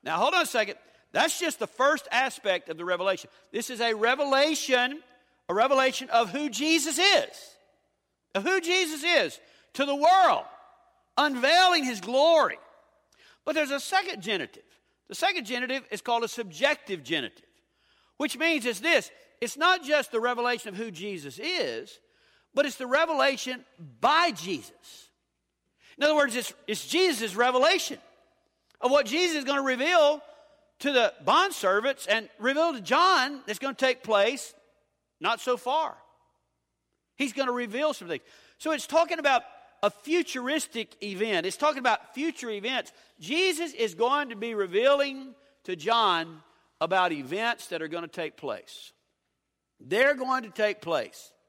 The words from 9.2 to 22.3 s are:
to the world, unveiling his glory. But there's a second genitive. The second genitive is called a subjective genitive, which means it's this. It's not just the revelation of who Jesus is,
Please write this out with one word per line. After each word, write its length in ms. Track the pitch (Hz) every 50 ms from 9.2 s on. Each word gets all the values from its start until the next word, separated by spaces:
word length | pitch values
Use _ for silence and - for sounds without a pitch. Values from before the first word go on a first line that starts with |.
| 202 156 - - _ _ _ _ _ _ _
to 100 | - 277
the 100 | 285 285
world, 500 | 285 294 330 370 381 370 311 202 117 - - - - - - _ _ _ _ _ _ _ _ _
unveiling 680 | - 285 302 269 247 240 269 330 349 370 370 349 330 277
his 160 | 254 240 196
glory. 580 | 175 202 247 262 285 330 339 311 262 170 - - - - _ _ _ _ _ _ _ _ _ _ _ _ _ _ _
But 100 | - 311
there's 160 | 320 302 262
a 100 | 277 285
second 400 | - - 370 381 392 370 349 214
genitive. 420 | 170 202 214 180 139 107 - - _ _ _ _ _ _ _ _ _ _
The 60 | 196
second 300 | - - 381 392 349 254
genitive 400 | 190 247 240 254 247 262 269 240 - -
is 80 | 190
called 240 | - - 240 233 233
a 40 | 220
subjective 760 | - - 233 190 160 147 247 277 302 - - - 196 165 135
genitive, 420 | 120 165 156 127 107 _ - _ _ _ _ _ _ _ _ _ _ _ _ _ _ _
which 200 | _ 285 302 -
means 300 | 240 311 339 330 294 220
it's 140 | 247 226 180
this. 320 | 220 330 339 262 - - - - _ _ _ _
It's 160 | 240 226 -
not 280 | 277 311 359 370 370 311
just 260 | 262 302 294 262 -
the 80 | - 226
revelation 520 | 226 247 247 233 240 247 247 233 - 220
of 40 | 190
who 140 | 185 226 226
Jesus 480 | 185 151 185 208 196 170 143 143 123 156
is, 600 | 240 320 370 349 214 135 117 113 - - - - _ _ _ _ _ _